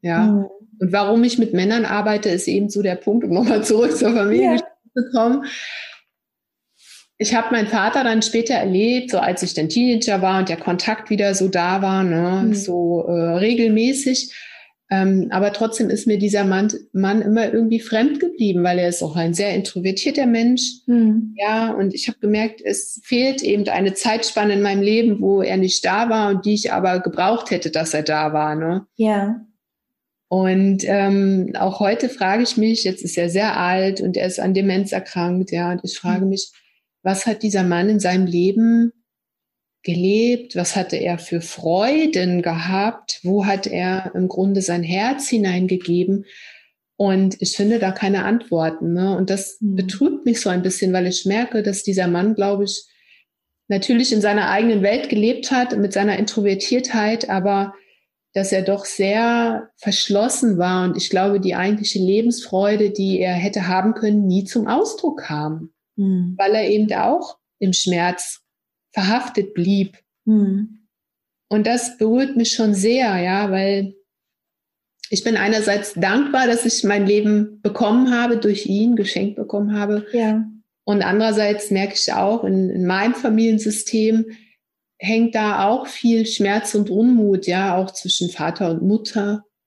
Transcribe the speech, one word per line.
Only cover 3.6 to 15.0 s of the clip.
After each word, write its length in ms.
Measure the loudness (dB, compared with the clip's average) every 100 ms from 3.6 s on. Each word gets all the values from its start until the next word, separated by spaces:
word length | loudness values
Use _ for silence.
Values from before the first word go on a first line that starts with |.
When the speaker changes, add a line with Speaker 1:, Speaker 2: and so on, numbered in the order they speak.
Speaker 1:
zurück 320 | 2 2 2 2
zur 180 | 2
Familie 400 | 2 2 4 4
Speaker 2:
Ja. 20 | 2 -2 _ _ -4
Speaker 1:
zu 140 | 0
kommen. 320 | 2 2 0 -4 -12 -12 -14 -16 -20 _ _ _ _ _ _ _ _ -20 -20 _ -6
Ich 160 | -2
hab 180 | 0 0
meinen 160 | 0 0
Vater 340 | 0 0 0
dann 200 | 2 2
später 320 | 0 0 0
erlebt, 560 | 0 2 2 2 0 -2
so 80 | -2
als 240 | 0 -2
ich 120 | -4
dann 140 | -2 -2
Teenager 540 | 2 2 2 0 0
war 180 | 2 2
und 80 | 0
der 80 | -4
Kontakt 540 | -2 -2 -2 -4 -2
wieder 240 | 0 0
so 140 | 2 0
da 340 | 0 0 0
war, 200 | 0 2
ne, 440 | 2 2 0 2 0
Speaker 2:
Mhm. 80 |
Speaker 1:
so, 500 | 0 -2 -2 0 0 0
äh, 60 |
regelmäßig. 1200 | 0 0 2 2 2 2 4 2 0 -2 -2 -4 -14 -20 -20 -20 _ -4
Ähm, 380 | 0